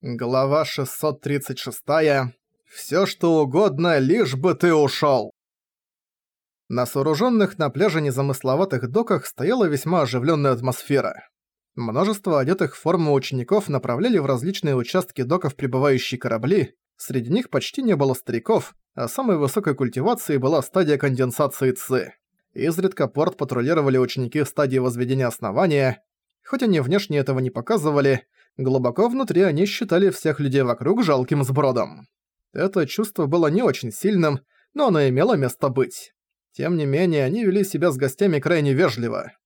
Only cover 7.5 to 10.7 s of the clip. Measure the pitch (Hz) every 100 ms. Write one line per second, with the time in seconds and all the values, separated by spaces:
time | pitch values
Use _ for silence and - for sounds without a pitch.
7.5 | - 151 135 202 160 147 127 139 131 131
8.5 | 135 190 131 123 151 226 180 - - 139
9.5 | 254 190 143 156 175 135 123 131 160 143
10.5 | 120 131